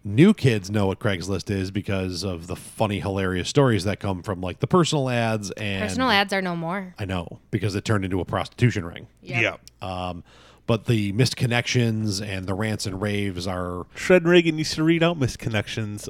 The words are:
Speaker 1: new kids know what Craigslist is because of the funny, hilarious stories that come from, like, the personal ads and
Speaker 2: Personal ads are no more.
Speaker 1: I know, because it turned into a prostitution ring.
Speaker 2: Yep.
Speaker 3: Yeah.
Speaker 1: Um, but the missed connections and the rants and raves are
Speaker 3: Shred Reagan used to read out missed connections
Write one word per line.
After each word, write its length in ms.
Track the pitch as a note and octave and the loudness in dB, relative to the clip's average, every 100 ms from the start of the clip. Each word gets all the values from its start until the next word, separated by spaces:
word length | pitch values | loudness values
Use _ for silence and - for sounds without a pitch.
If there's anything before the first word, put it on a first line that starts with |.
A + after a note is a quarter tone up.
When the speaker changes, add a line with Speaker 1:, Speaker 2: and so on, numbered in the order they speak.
Speaker 1:
new 280 | G#2 G#2+ F#3+ | -2 6 6
kids 380 | - C3+ A2 F#2+ | 6 2 2 0
know 160 | G#2 G2 | 0 0
what 120 | F#2 | 0
Craigslist 500 | A2 F#2 F2 F#2 - | -2 -2 -2 -4 -2
is 200 | G2 F#2+ | -4 -2
because 520 | G2 F#2 G2 F#2 F2 | -4 -4 -2 -4 -4
of 240 | F#2+ E2+ E2+ | -6 -8 -8
the 100 | F2 | -12
funny, 440 | - - G#2+ G2+ | -10 -2 0 0
hilarious 480 | G2 G2 F#2+ F2+ E2 | -2 -2 0 -2 0
stories 360 | C#3+ C3+ G#2+ | 4 4 4
that 160 | F#2 F#2 | 0 -2
come 220 | G#2 F#2 | -2 -4
from, 180 | E2+ F2+ | -4 -4
like, 200 | F#2 - | -6 -4
the 60 | C3 | 2
personal 440 | F3+ D#3+ D#3 C3 | 4 4 2 0
ads 400 | A#2+ A2+ A2 G2+ | 0 0 -2 -4
and 300 | - G#2 G2+ | -6 -4 -2
Speaker 2:
Personal 280 | - - B3+ | -2 -2 2
ads 220 | G3+ G3+ | 2 2
are 80 | G3 | -2
no 140 | F#3 E3+ | -2 -4
more. 380 | E3 G3 F#3 - | -6 -6 -8 -8
Speaker 1:
I 60 | |
know, 360 | G2 F#2 - - _ | -4 -4 -6 -12 _
because 240 | G#2+ G#2+ | -4 -2
it 100 | G2 | -2
turned 200 | - G#2+ | 0 0
into 160 | F#2+ F#2 | 0 -2
a 40 | |
prostitution 600 | E2 G2+ F2+ - A#2+ G2+ | -2 -4 -4 0 2 2
ring. 240 | E2+ - - _ | -6 -10 -18 _
Speaker 2:
Yep. 380 | - A#2+ G#2+ E2+ - - | -6 -2 -2 -2 -12 -12
Speaker 3:
Yeah. 40 | F#2+ F#2 F2+ | -8 -6 -6
Speaker 1:
Um, 160 | F2 - - - - - | -8 -14 -20 -20 -6 0
but 180 | A#2 - | 0 2
the 240 | A2+ G2+ | 0 0
missed 240 | G2 B2+ - | 2 0 0
connections 840 | B2+ A#2+ A#2 B2 A#2 A2 A2 G2 | 0 0 0 2 2 0 -2 -4
and 260 | G#2 F#2+ F#2 | -6 -6 -4
the 80 | |
rants 320 | F#2+ A2 G#2 G#2 | -2 -2 -2 -4
and 160 | F#2+ | -4
raves 440 | G#2 G2+ G2+ F2 F#2 | -2 0 -2 -4 -4
are 400 | F2+ F2+ F2 - | -4 -4 -6 -10
Speaker 3:
Shred 300 | - - F3+ | -4 4 6
Reagan 320 | E3 F3+ E3 D#3 | 8 6 6 2
used 180 | D3+ | -2
to 100 | - | 0
read 180 | D#3+ E3 | 2 4
out 160 | E3 E3+ | 2 2
missed 200 | B2+ - | 0 -2
connections 680 | A#2+ A2 - - G#2+ G#2 | -2 -2 -2 -4 -6 -6